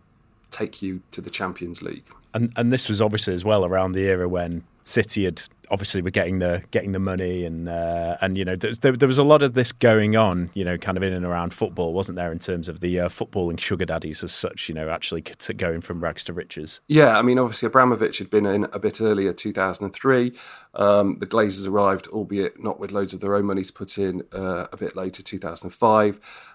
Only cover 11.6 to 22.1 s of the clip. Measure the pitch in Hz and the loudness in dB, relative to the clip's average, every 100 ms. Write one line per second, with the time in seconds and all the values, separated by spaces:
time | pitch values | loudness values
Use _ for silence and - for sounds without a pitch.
11.6 | 104 87 85 87 98 90 87 82 - 90 | -4 -2 -2 -2 -4 -4 -6 -6 -6 -6
12.6 | 85 78 87 90 87 - - 101 87 85 | -6 -6 -2 0 -2 -4 -6 -2 -2 -2
13.6 | - 90 85 82 78 78 85 - - - | -4 -2 -2 -4 -6 -8 -4 -4 -4 -6
14.6 | - 80 80 82 - 85 - - - 80 | -8 -6 -6 -6 -6 -8 -8 -10 -8 -4
15.6 | 87 82 - 87 82 78 - 87 80 - | -4 -4 -6 -6 -6 -6 -10 -10 -10 -12
16.6 | 78 - - 151 143 110 123 127 123 107 | -12 -10 2 6 8 6 4 4 2 -2
17.6 | 117 131 127 110 110 - 101 107 101 101 | 2 6 6 4 0 -2 0 2 4 2
18.6 | 98 101 104 - 110 101 98 87 107 98 | 0 -2 -4 0 2 2 0 -2 -4 -2
19.6 | 95 90 101 - 131 127 123 123 - - | -2 -2 -8 -2 2 4 2 -4 -16 -20
20.6 | _ - 101 104 98 - 101 113 107 95 | _ 2 4 6 4 0 0 2 2 0
21.6 | 98 104 101 95 - | 0 2 2 2 -4